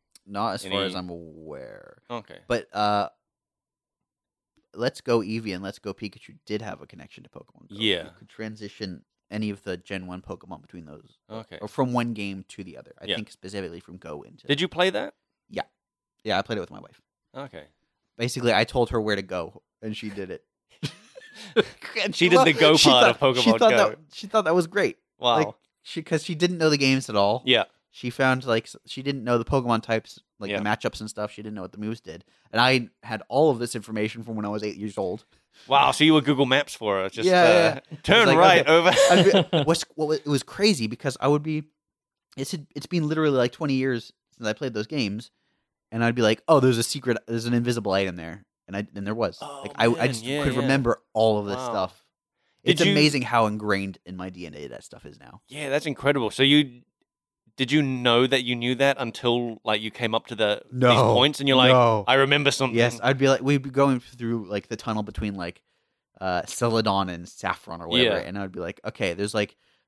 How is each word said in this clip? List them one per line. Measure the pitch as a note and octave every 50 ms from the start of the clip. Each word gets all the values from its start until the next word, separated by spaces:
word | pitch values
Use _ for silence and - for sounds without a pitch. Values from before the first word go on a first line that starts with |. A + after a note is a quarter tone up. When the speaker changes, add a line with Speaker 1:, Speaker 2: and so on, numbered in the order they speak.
| _ _ _ _ _
Speaker 1:
Not | F#2+ G2+ G2+ G#2+ A2+ F#2+
as | G#2+ -
far | F#2+ F#2+ G2
as | G2 F#2+ F2+
Speaker 2:
any | F#2
Speaker 1:
I'm | F2+ F2+
aware. | F2 E2+ E2+ D#2+ D#2 D#2+ D#2+ D#2 D2 C#2 B1+ A1+ G1+ G1+ G1+ G1+ G1+ _ _ -
Speaker 2:
Okay. | A#2+ A#2 - - - - _ -
Speaker 1:
But, | A#2+ A2+ - - -
uh, | G#2 G#2 G#2 G#2 G2+ G2+ - - _ _ _ _ _ _ _ _ _ _ _ _ _ _ _ _ _ _ _ _ _ _ _ _ _ _ _ _ _ _ _ -
Let's | F#2 A#2 B2+ - -
Go | - B2+ A#2+ A2+
Eevee | G2+ G2+ A2 A2+ A2 G#2+ F#2
and | F2+
Let's | G2 F#2+ - -
Go | - G#2 F#2+
Pikachu | - A2+ G2+ - - - - - _ _
did | - G#2 G#2+
have | A2+ G#2 - -
a | -
connection | - - - C2 - - - -
to | _
Pokemon | - - - _ _ _ _ -
Go. | G2+
Speaker 2:
Yeah. | G2+ A2 G#2+ F#2 E2+ D#2+
Speaker 1:
You | D#2+ E2+ _
could | - -
transition | _ - A2 A2 A2 G#2+ G#2+ F#2+ - - G#2+ F#2+ F2+ - _ _ _ _ _ -
any | G#2 G#2+ G#2+ G#2
of | G2+ G2 -
the | G2+ F2+
Gen | F2+ - - G2+ F#2+ F#2
one | F2+ F2+ F#2
Pokemon | - - G2 - - F2 F2 D2+
between | C#2+ _ - F2+ E2
those. | D2 D2+ D2 - _ _ _ _ -
Speaker 2:
Okay. | G#2+ A2+ A2 - E2+ -
Speaker 1:
Or | G#2 G#2+
from | - - C3+ B2
one | A#2+ B2 A#2+ A#2+
game | A2+ G#2 G2+ G2 F#2+ F#2+ F#2+ -
to | - -
the | F#2+ F2+ D#2+
other. | B1 - - - -
I | -
Speaker 2:
Yeah. | F#2+ F#2
Speaker 1:
think | A2+ G#2 -
specifically | - - - F#2+ G2+ G2+ F#2+ E2 E2+ F2
from | - - F2
Go | F#2+ - D#2 D2+ D2
into | - - - _ -
Speaker 2:
Did | - C#3+ C#3+
you | F3+ -
play | - E3 F3+ F#3+
that? | - G#3+ - - - _ _ _ _ _ _ _
Speaker 1:
Yeah. | - - - _ _ _ _ _ _ _ _ _ _ _ -
Yeah, | G#2+ G2 F#2+
I |
played | G2+ - A#2 A2
it |
with | - -
my | - -
wife. | - - _ _ _ _ _ _ _ _ -
Speaker 2:
Okay. | C3 C#3 C3 - E2 D2 - _ _ _ _ _ _ _ _ _ -
Speaker 1:
Basically, | A#2 B2+ - B2+ B2 A#2+
I | A2 G2+ A#2
told | - - B2+ A#2+ -
her | B2 A#2
where | G#2+ G#2+ G#2
to | G2
go, | F#2+ F2+ F#2 F2+ E2 D#2+ - - _ _ _ _
and | A2 A2 G#2+
she | - - G#2
did | G2 G2+ F#2+ F#2
it. | F2 - _ _ _ _ _ _ _ _
<laughs> | - - - - _ _ _ - - - - - - G3 - A3+ - - - - - - - A3+ F#3+
And | - -
Speaker 2:
She | - E3+
Speaker 1:
she | F3+
Speaker 2:
did | F3
Speaker 1:
lo-, | F3 F3
Speaker 2:
the | E3+
Go | D3+ D3+ D#3 D3+ D#3
Speaker 1:
she | D#3 - D3+
Speaker 2:
part | C3 B2 A#2+ - A#2 -
Speaker 1:
thought, | C#3+ C3+ B2
Speaker 2:
of |
Pokemon | B2+ B2
Speaker 1:
she | A#2
thought | A2+ - A#3+ A3
Speaker 2:
Go. | B2 G#3+ G3 -
Speaker 1:
that, | A2 - _ _
she | - - -
thought | G3 - A3 F#3+
that | D#3 E3+
was | F3+ E3
great. | E3 F3+ G3+ F3 A2 - _ _ _ _ -
Speaker 2:
Wow. | - B2 A#2 A2
Speaker 1:
Like, | - G#2 - _ _ _ _ _
she, | _ - - F3
'cause | D3+ - E3 D#3 -
she | - E3+
didn't | D3+ F3 F3 F3+ E3
know | D#3+ D#3+
the | D3+ C#3+
games | C#3 C3+ C3 C3 B2+ -
at | G#2+
all. | G2+ G2+ G2+ G#2+ - -
Speaker 2:
Yeah. | B2+ B2 A2 F#2+ - _ _ _ _
Speaker 1:
She | _ - - B2
found, | - - C3+ C3 B2+ B2+ B2+
like, | B2+ A2+ A2+ -
s-, | - - - _
she | - - C#3
didn't | C3 C#3 C#3 C3+ A2+
know | B2 A#2+ A#2
the | A#2
Pokemon | - D3 C3+ B2 A#2+ A#2 A2+
types, | - - A2+ A2 - - - - _ _ _ -
like, | G#2 G2+
Speaker 2:
Yeah. | G#2 G2
Speaker 1:
the | G#2
matchups | G#2 G#2+ - - A2+ - -
and | G#2+ G#2+
stuff. | - - G#2+ G#2
She | - -
didn't | G#2+ G#2+ G#2+
know | G2+
what | F2+ F#2+
the | - G#2
moves | G#2 G#2+ A2+ -
did. | - F2+ D#2+ F2 - _ _ _ _ _
And | - A2+
I | B2 B2+ C3 B2+ A#2+ - _ _
had | - - A#2 G#2+ - -
all | A#2 C3+ D#3+ D#3
of | C3 A2+
this | A#2+ A2+ -
information | A#2 G2 - A2 G#2+ G#2+ G#2+ G#2 A2+
from | A2+ A#2 A2+
when | G#2+ G#2
I | G#2
was | G#2 G#2
eight | G#2+ G#2+ -
years | F#2 G#2 G#2+ G2 -
old. | G2 F2+ F#2+ A2 - _ _ _ _ _ _ _ -
Speaker 2:
Wow, | - C3 C#3 C#3 C3+
so | C3 - D3+
you | D#3+ D#3
were | D3+
Google | - C#3+ D3 C3 C#3+
Maps | B2+ C3 C#3+ C#3+ - -
for | - A2 G#2 G2 G2
her. | F#2+ G2
Just, | - - D#3
Speaker 1:
Yeah, | F#3 F3+ F3+
Speaker 2:
uh, | F3
Speaker 1:
yeah, | C3+ A2 G#2+ E3 D#3+ C#3+ C3+ - -
yeah. | D#3 -
Speaker 2:
turn | - - G3+ A#3
Speaker 1:
It's | A3+ F#3+
like, | C#3 D#3+
Speaker 2:
right | F3+ F#3+ F3+ E3+
Speaker 1:
okay. | C3+ D3
Speaker 2:
over. | D#3+ E3+ E3+ F#3
<laughs> | F3 - C#5 -
Speaker 1:
I'd | F3 F#3+ F3 G3 G3+ F#3+ - -
be, | - D#3+ C#3
what's, | D3 E3+ - - - _
what | - D#3 D3
wa-, | D#3
it | D3+ -
was | D3 D3 C3
crazy | - - - - G3+ A3 G3 C3 A2+
because | G#2+ A2+ - - C#3+ - -
I | - C#3
would | D3 D3+
be, | D3 D#3 D#3 D3+ D3+ _ _ _ _ _ _ _ _ _ _ _ _ _ _
it's, | - C#3 - - D3+ D3 - -
it's | C#3 -
been | - F3+ E3+ D#3 D3+
literally, | D#3 D#3 D#3 D3+ C#3
like, | B2+ B2 B2
twenty | - - D#3+ C#3+ C3+
years | C3 C3 C3+ B2 A#2 - - - _ _ _ _
since | - A#2+
I | G#2+
played | G#2+ - D3 C3 A2+
those | G#2+ G#2+
games, | - D#3 D3 A#2 G2+ G2+ A2 A#2+ - _ _ _ _ _ _ _ _ _ _ _ _
and | - A#2 A#2
I'd | A#2 A#2+
be | B2
like, | A2+ G#2+ A2+ - _ -
"Oh, | D#3+ C#3
there's | B2+ C3 B2 A2+
a |
secret, | A#2 - - C#3+ B2 B2+ A#2 A2 -
there's | - A#2 A#2 A2+
an | A#2+ A#2+
invisible | A#2 A#2+ B2 A#2 A#2 G2+ G#2
item | F#2+ G2 G2 F#2+ F2
there." | F2 E2 E2 E2+ G2+ - _ _ _ _ -
And | F#2+
I, | G2+ G#2 - -
and | G2+ G2
there | G2+ A2
was. | A#2 A2+ F2 - -
Speaker 2:
Oh, | - D3 C#3+ C#3
Speaker 1:
Like, | C3+ - -
I, | - A2+
I | A#2
Speaker 2:
man, | A#2+ - A#2 B2+
Speaker 1:
just | B2+ A2+ A2+
Speaker 2:
yeah, | B2 C#3 D3 C#3+
Speaker 1:
could | C#3+ C3
Speaker 2:
yeah. | B2+
Speaker 1:
remember | A#2+ C3 C3+ C#3 B2 A#2 A#2 - _ _
all | - A2 A2+ A2+ G#2+ G#2
of | G2+
this | G2+ G2
Speaker 2:
Wow. | B2+ B2+ B2
Speaker 1:
stuff. | A2 G2+ F#2 - - _ _ _ _ _ _ _ _ _ _ _ _ _ -
Speaker 2:
Did | E3
Speaker 1:
It's | F3 D3+ F3
Speaker 2:
you | G3+
Speaker 1:
amazing | G3 F#3+ D3+ D3+ C#3+ C3+
how | A#2+ - B2 A#2 A2+
ingrained | G#2+ G#2+ G#2+ G#2+ G#2 G2+ G2 G2 G2 F2+ - _
in | E2+ F#2
my | F2+ F#2 F#2+
D | F2+ F#2 F2
N | D#2 D2+
A | D2+ D2 C2
that | A#1 G1+
stuff | - - - - -
is | D2 - -
now. | C2+ B1 - G2+ _ _
Speaker 2:
Yeah, | C3+ D3+ D3+ C#3
that's | C3+ D#3 E3
incredible. | D#3+ C3 - B2 C#3 C#3+ C#3 A#2 G#2
So | - -
you, | C3+ C3+ C#3+ D3+ D3+ B2+ A#2+ B2 _ _ _ _ _ _ _ _ _ _ _ _ _ _ _
did | - C3 A#2+
you | C#3+ D#3
know | C#3+ C3+ C3 B2 B2 B2 A#2 A#2+ B2+
that | B2+ C#3 B2+
you | B2+ A#2+ B2
knew | A#2+ A#2+ B2 B2+
that | A#2+ C#3 C#3 C3+ -
until, | B2+ A#2 - - - A#2+ A#2+ B2 A#2+ A#2+ A2+ G#2 -
like, | A2 G#2+ G#2+
you | A2 A2
came | - - B2 A2+ A2
up | A2+ -
to | - A#2+
the, | G#2+ A2 G#2 G#2 G#2+ - -
these | C3 B2
Speaker 1:
No. | B2+ B2 A#2+ B2+ B2 A2+ A#2
Speaker 2:
points | A#2+ B2+ D3+ D3 -
and | C#3 C#3
you're | C3
like, | C3 B2+ B2+
Speaker 1:
No. | B2+ B2+ B2 A#2+ A2+ G#2+ G2 B2
Speaker 2:
"I | B2+
remember | C3+ C#3 C3+ C#3+ D3 C#3+ C#3
something"? | - - C3+ B2+ A2+
Speaker 1:
Yes, | A#2 A#2 A#2+ A#2+ A#2
I'd | G2 B2+ C#3 C3
be | C3+ C3+
like, | C3+ -
we'd | - C#3 D3 C#3
be | C3 C#3
going | B2 C3+ C#3 C#3 C3 B2
through, | - - - A#2+ A#2 A2+ A#2 A2+ G#2 F2+
like, | G#2 G2+ -
the | - A#2
tunnel | G2+ - A#2+ A2 G#2+ G#2
between, | G2+ - - A2 G#2 G2+
like, | F#2+ F2 F2 - _ _ _ _ _ _ _ _ _ _ _ _ -
uh, | F#2+ F#2 F2+ F2 -
Celadon | - - - B2 A#2 A2 A2+ G#2+ G#2+ G2 G2 G2 F#2
and | F2 E2+ F2 -
Saffron | - - - F#2 F#2 - - - E2+ E2+
or | E2
whatever, | E2 G2 B2 B2 A2+ G2 F2+
Speaker 2:
Yeah. | -
Speaker 1:
and | - F#2+
I | G2+
would | G2 F#2+
be | F#2+ -
like, | F2 E2+ G2+ - -
"Okay, | A2 - - A2+ F#2 E2+
there's, | F2+ G2+ G#2+ -
like, | G#2+ G#2 G2+ _ _ _ _ _ _ _